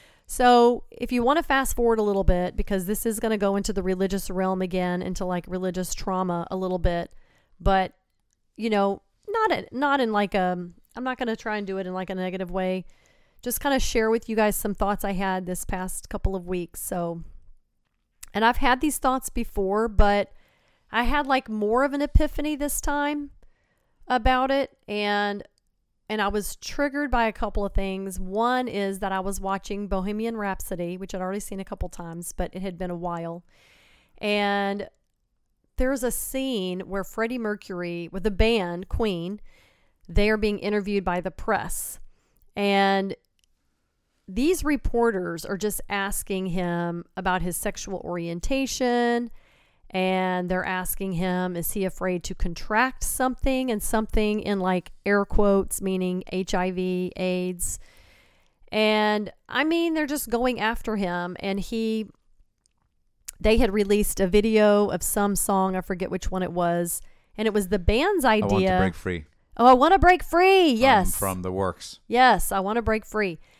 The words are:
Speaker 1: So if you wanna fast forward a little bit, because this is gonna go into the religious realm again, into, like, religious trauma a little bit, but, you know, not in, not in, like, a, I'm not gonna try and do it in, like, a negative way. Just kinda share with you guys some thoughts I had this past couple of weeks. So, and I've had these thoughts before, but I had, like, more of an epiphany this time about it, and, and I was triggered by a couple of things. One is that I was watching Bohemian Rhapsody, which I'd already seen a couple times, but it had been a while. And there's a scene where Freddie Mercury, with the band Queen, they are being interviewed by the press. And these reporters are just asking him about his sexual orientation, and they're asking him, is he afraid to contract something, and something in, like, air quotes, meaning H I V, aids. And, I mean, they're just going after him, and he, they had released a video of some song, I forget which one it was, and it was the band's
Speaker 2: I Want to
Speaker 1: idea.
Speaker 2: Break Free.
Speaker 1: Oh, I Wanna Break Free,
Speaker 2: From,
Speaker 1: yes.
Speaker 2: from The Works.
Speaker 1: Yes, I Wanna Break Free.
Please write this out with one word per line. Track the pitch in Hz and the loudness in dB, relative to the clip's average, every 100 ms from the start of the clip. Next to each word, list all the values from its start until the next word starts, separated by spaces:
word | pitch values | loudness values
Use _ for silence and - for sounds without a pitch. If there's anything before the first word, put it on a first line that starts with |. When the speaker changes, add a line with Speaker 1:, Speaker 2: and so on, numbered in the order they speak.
| - _ - | -20 _ -10
Speaker 1:
So | - 247 240 240 240 - | 2 6 8 6 2 -4
if | - 240 | -10 -4
you | 247 | 0
wanna | 240 311 | 2 2
fast | 330 269 262 - | 2 0 0 0
forward | 233 226 | 2 2
a | |
little | 208 196 | 2 2
bit, | 190 180 180 - | 4 4 2 -2
because | - 196 180 | -2 -2 -2
this | 208 233 | -2 -2
is | 220 | -2
gonna | 226 220 | -2 0
go | 196 196 | 2 0
into | 208 | -2
the | 196 | -2
religious | 185 185 190 196 - | -2 0 0 -2 -4
realm | 185 190 185 | -2 -2 -2
again, | 185 185 180 180 | -2 -2 -2 -2
into, | 185 180 185 | -4 -6 -4
like, | 180 175 | -4 -6
religious | 180 185 180 180 | -6 -4 -4 -6
trauma | - - 185 185 175 170 | -6 -4 -2 -2 -2 -4
a | 185 | -6
little | 185 185 | -4 0
bit, | 180 170 170 - - _ _ _ | 0 0 -4 -12 -20 _ _ _
but, | 190 190 185 - _ _ _ _ _ - | 2 2 2 -6 _ _ _ _ _ -6
you | 220 | 0
know, | 208 196 196 - _ - | 2 2 0 -8 _ -6
not | 440 440 | 0 2
in, | 269 - | 0 -2
not | 247 285 277 | -2 0 2
in, | 233 | 2
like, | 208 208 202 | 2 2 2
a, | 180 180 175 - _ - | 0 0 -6 -14 _ -8
I'm | |
not | 254 254 | -6 -4
gonna | 240 226 | -4 -4
try | 226 214 | -4 -4
and | 196 | -4
do | 190 | -6
it | 185 | -6
in, | |
like, | 185 185 | -6 -6
a | 185 | -4
negative | 185 185 180 | -4 -4 -4
way. | 185 185 185 - - _ _ _ _ | -2 -2 -2 -6 -16 _ _ _ _
Just | 247 233 | -8 -4
kinda | 285 262 | 0 2
share | - 233 220 | 2 2 2
with | 226 - | 2 0
you | 220 | 2
guys | 214 202 | 2 2
some | 214 196 | -4 0
thoughts | 202 202 | 0 0
I | 202 | -2
had | 190 196 185 180 | -2 -2 -2 -4
this | 180 - | -6 -4
past | 185 185 - - | -4 -6 -8 -8
couple | 202 202 190 | -4 -2 -2
of | 175 | -4
weeks. | 185 170 - | -4 -6 -10
So, | - 180 170 170 - - - - _ _ _ _ _ _ - | -6 -4 -4 -6 -12 -16 -20 -20 _ _ _ _ _ _ -8
and | 196 226 | 2 4
I've | 247 | 4
had | 247 254 | 4 4
these | 311 - | 2 0
thoughts | 262 262 - | 0 0 -2
before, | - 233 - 190 208 226 | -6 -4 -2 0 0 4
but | 202 208 202 196 - _ _ _ _ _ | 6 6 6 0 -8 _ _ _ _ _
I | 220 | 0
had, | 240 294 269 | 2 2 2
like, | 262 233 | 0 0
more | 214 208 233 | -2 0 2
of | 277 | 2
an | 277 | 0
epiphany | 294 - 302 - 302 294 | 2 4 4 2 -4 -2
this | 294 - | -4 -2
time | - 285 285 294 285 - - _ _ _ _ _ - | -2 0 -2 -4 -8 -14 -20 _ _ _ _ _ -2
about | 247 233 254 262 | 0 2 2 2
it, | 269 269 _ - | 0 -2 _ -8
and, | 208 208 208 208 202 - _ _ _ _ _ - | -4 0 0 -2 -4 -10 _ _ _ _ _ -8
and | 214 | -2
I | 202 | -2
was | 208 196 - | -2 -4 -8
triggered | - - 285 277 285 | -8 -2 -2 -2 -2
by | 240 226 | 0 0
a | |
couple | - 214 - 196 | -2 -4 -2 0
of | |
things. | 196 190 190 190 185 | 0 0 -4 -8 -8
One | 185 202 233 254 254 | -6 0 0 0 -2
is | 202 196 190 | -2 -4 -4
that | 196 | -4
I | 190 | -4
was | 190 190 | -4 -4
watching | 196 190 - 202 202 | -4 -4 -4 -8 -4
Bohemian | 190 190 214 226 226 | -4 -2 -4 -4 -4
Rhapsody, | 202 190 - 175 175 180 | -4 -6 -6 -6 -6 -8
which | 190 | -10
I'd | 190 | -8
already | 185 202 | -6 -6
seen | - 190 | -8 -10
a | 190 | -10
couple | 185 185 | -8 -8
times, | - 170 165 175 | -8 -12 -10 -10
but | - 180 185 | -6 -6 -6
it | |
had | 196 170 | -8 -6
been | 180 | -8
a | 175 | -6
while. | 175 170 165 170 - _ _ _ _ _ _ - | -6 -6 -8 -10 -16 _ _ _ _ _ _ -8
And | 208 208 202 202 196 196 - - _ _ _ _ _ _ _ - | -2 0 0 0 -2 -4 -8 -14 _ _ _ _ _ _ _ -2
there's | 254 269 | 0 0
a | 240 | -2
scene | - - 269 269 233 185 180 | -4 -6 -4 -2 -2 -4 -6
where | 180 196 185 | -6 -6 -6
Freddie | - 226 247 | -4 -4 -4
Mercury, | 214 208 - 180 175 170 170 | -4 -6 -8 -8 -6 -6 -8
with | 160 | -4
the | 208 | -2
band | 190 220 233 175 175 190 | 2 4 4 0 -6 -6
Queen, | - 220 175 170 208 - - _ _ _ _ - | -2 0 -2 -6 -8 -14 -20 _ _ _ _ -4
they | 165 208 | 2 2
are | 214 | 2
being | 214 208 | 0 -2
interviewed | 202 208 196 202 185 | -2 -2 0 -2 0
by | 180 | -2
the | 175 | -4
press. | - - 196 107 - - - - - _ _ _ - | -6 -2 -2 -2 -6 -8 -12 -18 -20 _ _ _ -2
And | 202 196 196 196 196 - _ _ _ _ _ _ _ _ _ _ - | 2 4 4 2 0 -6 _ _ _ _ _ _ _ _ _ _ -8
these | 190 294 370 | 0 0 2
reporters | 294 285 - 233 233 190 175 170 | 0 0 0 2 2 0 -4 -6
are | - 196 | -6 -4
just | 208 202 - | -4 -4 -6
asking | 202 196 - - 190 185 | -4 -4 -6 -6 -4 -4
him | 175 180 175 175 170 - - | -2 -2 -2 -2 -6 -10 -6
about | 185 180 | -2 -2
his | 180 165 | -2 -4
sexual | 214 - - 190 - | -6 -6 -8 -8 -6
orientation, | 175 170 170 - 269 269 - 254 240 240 240 240 - - _ _ _ - | -6 -6 -6 -2 0 -2 -2 0 2 2 0 -2 -10 -20 _ _ _ -8
and | 190 185 185 185 180 180 | -2 0 2 0 0 0
they're | 180 | -2
asking | - 185 185 - 190 | -2 -4 -4 -4 -4
him, | 170 185 180 185 175 | -2 0 0 -2 -4
is | 165 | -4
he | 202 | -2
afraid | 185 - 185 180 - | -4 -2 -2 -2 -4
to | 185 | -2
contract | 180 165 - 214 262 - | -2 -2 -2 0 0 0
something, | - - 254 247 269 262 254 | -4 0 -2 0 0 0 0
and | 214 | -2
something | - 220 214 - 214 214 | 0 0 2 2 2 0
in, | - 202 | -2 0
like, | 185 185 - - | 2 0 -2 -6
air | - 202 196 | 0 2 4
quotes, | - 202 196 - - | 4 6 4 2 -2
meaning | 190 185 185 180 - | -2 0 0 -2 -4
H | 190 185 | -4 -2
I | 190 185 | 0 0
V, | 180 185 180 185 - | -2 -2 -2 -4 -4
aids. | 185 180 180 175 - - - - - - _ _ _ _ - | -2 -2 -2 -4 -6 -8 -14 -20 -20 -20 _ _ _ _ -6
And, | 214 214 214 214 214 208 - - | 0 2 4 2 0 -2 -10 -4
I | 240 | 0
mean, | 311 339 339 320 | 2 2 2 0
they're | 302 | -2
just | 294 - | -4 -2
going | 233 254 240 | 0 0 0
after | 220 - - 214 | -2 -2 -4 -2
him, | 185 175 180 180 | -2 -2 -6 -6
and | 196 202 | -4 -4
he, | - 226 226 220 208 - _ _ _ _ _ _ _ _ _ _ - - | -4 -4 -2 -2 -6 -12 _ _ _ _ _ _ _ _ _ _ -18 -2
they | 214 233 | 2 4
had | 233 | 4
released | 208 196 208 202 - | 2 2 2 2 0
a | 190 | 2
video | 208 220 220 208 208 202 | 4 4 6 6 6 2
of | 180 | -2
some | - 214 202 190 | -2 0 0 0
song, | - 196 190 185 | 0 0 0 -2
I | |
forget | 180 180 185 | -4 -6 -4
which | 180 - | -4 -4
one | 185 | -2
it | 180 | -2
was, | 175 175 175 175 - - - _ - | 0 0 0 -2 -6 -10 -20 _ -4
and | 220 | 0
it | 208 | 0
was | 185 | 0
the | 202 | 0
band's | 175 214 349 392 | 2 2 2 2
Speaker 2:
I | 254 214 | 4 2
Want | 214 | 2
to | 202 | 2
Speaker 1:
idea. | 190 185 | 4 4
Speaker 2:
Break | 190 | 2
Free. | - - 87 78 _ _ - | -2 -4 -6 -8 _ _ 4
Speaker 1:
Oh, | 240 | 8
I | |
Wanna | 254 302 381 | 8 8 8
Break | 349 359 | 8 6
Free, | - 330 381 392 339 | 4 4 6 8 6
Speaker 2:
From, | 226 | 6
Speaker 1:
yes. | 262 220 180 - | 6 6 4 0
Speaker 2:
from | 139 92 | -2 -2
The | 92 | -2
Works. | 92 95 - - - - | 0 -2 -2 -10 -18 -2
Speaker 1:
Yes, | 233 254 190 - | 4 6 6 2
I | 196 | -2
Wanna | 190 226 | -2 -2
Break | 220 220 - | 0 -2 -2
Free. | 214 196 160 - _ | -4 -4 -4 -14 _